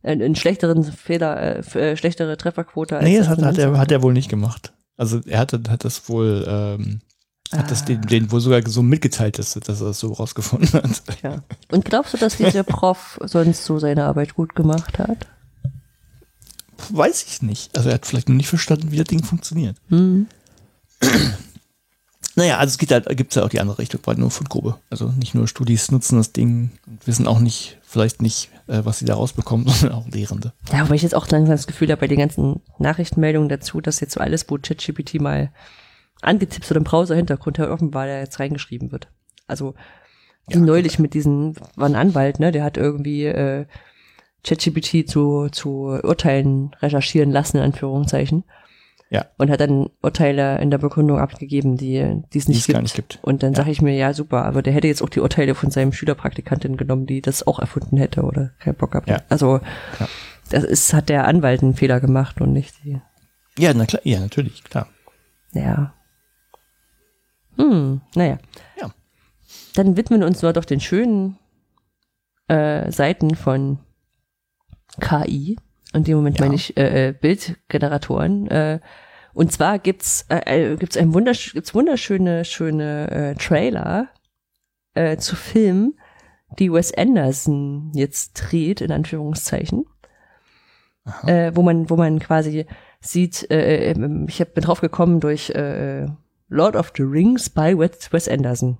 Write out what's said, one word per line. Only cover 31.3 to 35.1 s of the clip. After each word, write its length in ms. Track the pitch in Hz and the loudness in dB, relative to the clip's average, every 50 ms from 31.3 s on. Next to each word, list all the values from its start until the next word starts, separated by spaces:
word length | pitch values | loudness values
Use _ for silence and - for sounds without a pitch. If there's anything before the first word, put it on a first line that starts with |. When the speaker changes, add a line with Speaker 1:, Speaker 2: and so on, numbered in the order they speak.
| 156 151 156 156 156 | 2 4 6 4 4
Speaker 1:
das 100 | 147 - | 2 0
Gefühl 240 | - 156 - 160 151 | -6 -2 -2 0 0
habe, 120 | 151 147 | 2 0
bei 60 | - | 0
den 120 | 135 139 143 | 0 2 2
ganzen 420 | 143 151 - - 143 135 - - _ _ - | 2 0 0 0 -2 -2 -2 -4 _ _ -8
Nachrichtenmeldungen 720 | _ 147 139 160 165 170 - - - 156 156 156 156 151 143 | _ -2 -2 0 -2 -4 -2 0 0 2 2 2 0 0 0
dazu, 320 | 147 139 - - - 160 | -2 -6 -8 -8 -8 -6
dass 180 | 156 156 151 - | -4 -4 -4 -4
jetzt 120 | 147 139 - | -6 -6 -4
so 60 | - | -4
alles, 260 | - 135 156 160 - - | -2 -2 -2 -4 -4 -6
wo 100 | 143 143 | -8 -8
Chat 180 | 143 - 156 | -4 -8 -8
G 140 | - - - | -6 -6 -10
P 100 | 151 - | -8 -8
T 160 | 143 - | -10 -6